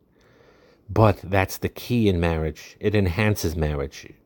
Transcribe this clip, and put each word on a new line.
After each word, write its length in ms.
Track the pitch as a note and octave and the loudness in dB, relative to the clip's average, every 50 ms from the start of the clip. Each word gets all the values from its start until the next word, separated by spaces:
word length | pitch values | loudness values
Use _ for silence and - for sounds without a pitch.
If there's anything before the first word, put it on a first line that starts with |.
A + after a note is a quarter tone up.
| _ _ _ _ _ _ _ _ _ _ _ _ _ _ _ _ _ - | _ _ _ _ _ _ _ _ _ _ _ _ _ _ _ _ _ -4
but 300 | F#2 - A2 G#2 F#2+ - | 2 4 4 4 4 2
that's 360 | - E2 G2 G2 F#2+ - - - | -4 -2 0 0 0 0 -4 -6
the 100 | - F2+ | -8 -8
key 400 | - - - - B2 A#2+ A2 G2+ | -8 -8 -6 -2 0 2 2 2
in 100 | F#2 E2+ | 2 2
marriage. 580 | E2+ E2+ E2 D#2+ D#2 D#2 - - - - - - | 2 0 0 0 -2 -4 -6 -10 -14 -20 -10 -6
It 160 | - G#2 G#2 | -2 0 2
enhances 580 | G#2 F#2+ F2+ E2 A2+ G#2+ G#2+ G#2 - - E2 D#2+ | 2 2 0 0 0 0 0 0 0 -2 -4 -2
marriage. 580 | D#2+ D2+ D2+ D2 C#2+ C#2 C2+ - - - - - _ _ | -2 -2 -2 -2 -2 -6 -8 -10 -14 -20 -20 -20 _ _